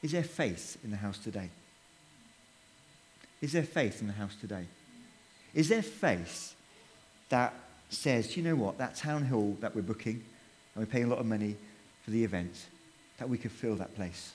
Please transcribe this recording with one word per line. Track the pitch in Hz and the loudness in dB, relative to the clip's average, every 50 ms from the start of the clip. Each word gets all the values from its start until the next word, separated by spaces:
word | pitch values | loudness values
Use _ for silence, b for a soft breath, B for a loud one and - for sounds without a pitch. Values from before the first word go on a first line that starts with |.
| - | -2
Is | 156 151 | 0 2
there | 175 165 | 2 0
faith | 165 - - 160 113 87 82 - - - - - | 0 0 0 0 0 0 -2 -6 -10 -12 -10 -8
in | 113 | -6
the | 104 | -6
house | 101 104 101 98 - | -4 -4 -4 -4 -4
today? | - 113 98 101 95 87 87 - - - - - - - - - - - - - - - - - - - - - - - - - - - - - - - - - - - - - - | -6 -6 -4 -4 -6 -6 -8 -14 -20 -20 -20 -20 -20 -20 -20 -20 -20 -20 -20 -20 -20 -20 -20 -20 -20 -20 -20 -20 -20 -20 -20 -20 -20 -20 -20 -20 -20 -20 -20 -20 -20 -20 -12 -6 -4
Is | 143 139 | 2 2
there | 170 151 | 2 2
faith | - - 170 143 104 98 - | 2 2 2 2 2 2 -2
in | 110 | -4
the | 104 101 | -4 -2
house | 104 104 101 - - | -2 -4 -6 -6 -8
today? | - 101 104 92 87 90 - - - - - - - - - - - B B B B B B | -8 -6 -6 -6 -6 -8 -10 -18 -20 -20 -20 -20 -20 -20 -20 -20 -20 B B B B B B
Is | 151 156 151 | 4 6 6
there | 226 226 208 | 6 4 2
faith | - - - - 170 107 87 85 85 - - - - - - - B B B B B B B B B - - - - | -2 -4 2 4 4 4 4 0 -4 -6 -8 -10 -10 -12 -16 -20 B B B B B B B B B -20 -20 -4 4
that | - 123 123 117 - - - - - - - - | 4 6 6 4 2 -4 -16 -20 -20 -20 -14 -8
says, | - - - 147 131 117 110 113 - 180 | -8 -2 2 4 4 4 4 2 0 0
"You | 170 | 2
know | 165 165 | 4 4
what, | 147 110 98 - - | 4 4 2 0 -2
that | 131 120 - | -4 -4 -4
town | - - 151 151 151 147 | -6 -4 -2 0 0 2
hall | 131 123 113 104 104 101 101 | 2 4 4 4 4 2 0
that | 113 110 - | -4 -4 -2
we're | 113 92 | -2 -2
booking, | 90 110 110 - 117 110 120 117 - B B B B B B B B - | -2 -4 -2 -2 -4 -4 -4 -6 -12 B B B B B B B B -4
and | |
we're | - 113 107 | -4 -4 0
paying | - 127 120 | 2 2 4
a | 120 | 4
lot | 123 120 | 2 2
of | 127 | 2
money | 110 110 107 104 104 104 104 B B B B B B B B - | 2 2 2 2 0 -2 -4 B B B B B B B B -8
for | - 107 | -2 2
the | 113 113 | 2 2
event, | 107 92 90 87 87 - - - - - - - - - - - - - - | 2 2 0 -2 -2 -6 -10 -16 -18 -20 -20 -20 -20 -20 -20 -20 -20 -14 -10
that | - 127 | -4 -2
we | 123 | -2
could | 120 - 117 - | -2 -2 -4 -6
fill | - - 117 110 | -2 -2 0 0
that | 92 92 - - | 0 -2 -6 -6
place"? | 104 98 87 87 - - - - | -6 -6 -6 -6 -8 -14 -14 -16